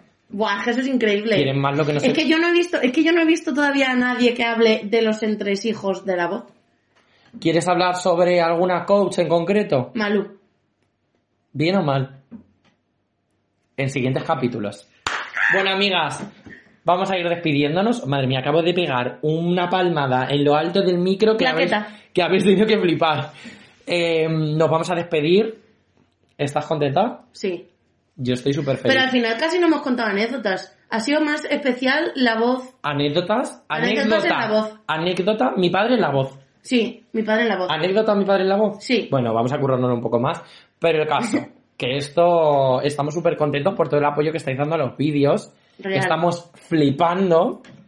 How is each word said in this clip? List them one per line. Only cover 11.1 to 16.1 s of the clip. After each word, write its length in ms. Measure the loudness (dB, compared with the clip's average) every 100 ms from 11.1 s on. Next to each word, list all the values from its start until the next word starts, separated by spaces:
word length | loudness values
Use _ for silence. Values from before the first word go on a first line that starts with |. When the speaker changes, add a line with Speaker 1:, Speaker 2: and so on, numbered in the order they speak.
| _ _ _ _
Speaker 2:
¿Bien 240 | -4 0 2
o 60 |
mal? 400 | 2 0 -2 -10 _ -20 -20 _ _ _ _ _ _ _ _ _ _ _ _ -6
En 140 | -4
siguientes 320 | -2 -2 -2
capítulos. 680 | -2 -2 -2 -4 -8 -10 -18 _ -10 -8 -8 -4 0
Bueno, 180 | 0 0
amigas, 540 | 0 0 0 -2